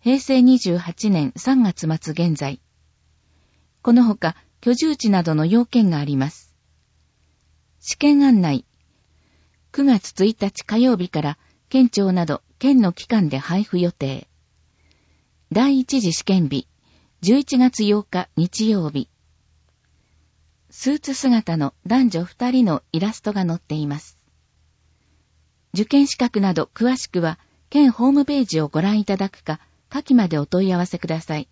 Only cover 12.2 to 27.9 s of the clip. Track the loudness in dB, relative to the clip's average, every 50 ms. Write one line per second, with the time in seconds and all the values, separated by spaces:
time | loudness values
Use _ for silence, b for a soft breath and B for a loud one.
12.2 | 0 -2 -4 -6 _ _ _ _ 0 2 4 4 4 2 0 -4 -6 _ 0 0
13.2 | 0 0 -2 -6 -6 -4 -4 -4 -4 -2 -2 -2 -2 -2 -2 _ -8 -8 -8 -10
14.2 | -14 _ _ _ _ _ _ _ _ _ _ _ _ _ _ _ _ _ _ _
15.2 | _ _ _ _ _ _ -2 0 2 2 2 0 0 0 -2 -2 -2 -2 -4 -4
16.2 | -2 0 0 0 2 0 -2 -6 -8 _ _ _ _ _ _ _ _ _ _ _
17.2 | 0 2 2 2 2 0 2 2 2 2 2 0 0 0 0 0 -2 _ -6 -8
18.2 | -8 -6 _ -4 -4 -4 -4 -4 -2 0 0 0 -2 -4 -4 -6 -8 _ _ _
19.2 | _ _ _ _ _ _ _ _ _ _ _ _ _ _ _ _ _ _ _ _
20.2 | _ _ _ _ _ _ _ _ _ _ _ -8 -4 -4 -4 -2 _ -8 -8 -2
21.2 | 0 2 2 2 2 -2 -2 -2 -2 -4 -6 _ _ -2 0 2 2 2 0 -2
22.2 | -6 -8 -8 _ -6 -2 0 2 2 2 0 -2 _ _ -4 -4 -4 -4 -6 -6
23.2 | _ -6 -4 -4 -2 -4 -4 -6 _ _ -8 -6 -6 -6 -8 -10 -12 -18 _ _
24.2 | _ _ _ _ _ _ _ _ _ _ _ _ _ _ _ _ _ _ _ _
25.2 | _ _ _ _ _ _ _ _ _ _ -6 -6 -4 0 2 2 2 2 0 -4
26.2 | -4 -4 _ -2 -2 0 0 -2 -4 -6 _ -4 -2 -2 -2 -2 -6 -8 -6 -4
27.2 | -4 -4 -6 -8 _ _ _ _ _ _ 2 4 4 4